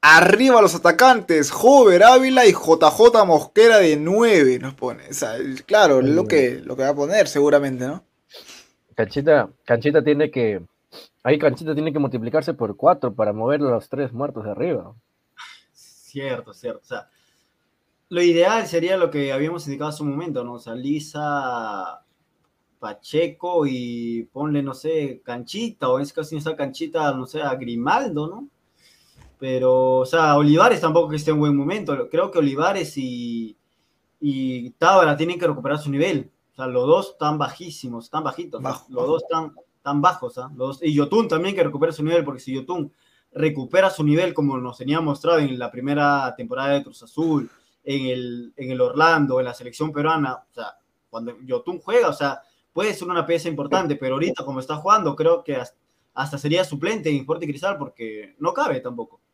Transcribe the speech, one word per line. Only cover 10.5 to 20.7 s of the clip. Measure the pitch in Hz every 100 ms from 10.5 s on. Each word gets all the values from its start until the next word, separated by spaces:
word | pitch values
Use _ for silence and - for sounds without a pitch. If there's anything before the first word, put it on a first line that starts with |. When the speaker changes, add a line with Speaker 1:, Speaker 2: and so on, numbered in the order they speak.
| 98 85 _ _ - - _
Speaker 2:
ahí | 123 151
Canchita | 151 123 160
tiene | 147 156
que | 151
multiplicarse | 139 131 113 151 156
por | - 110 101
cuatro | 156 180 127
para | 101 107
mover | 104 113 147
los | 143 117 -
tres | 131 135
muertos | 117 143 -
de | 107
arriba. | 101 156 139 - - _ _ _ _ - - _
Speaker 3:
Cierto, | _ _ _ _ 139 139 120 -
cierto. | 101 123 -
O | _
sea, | 117 - _ _ _ _ _ _ _ _ _ _
lo | 175
ideal | 175 170 180 226 180
sería | 165 170 190
lo | 170
que | 147 139
habíamos | 135 151 170 147
indicado | 139 151
hace | 151
un | 151
momento, | 139 175 127
¿no? | 120
O | 120
sea, | 117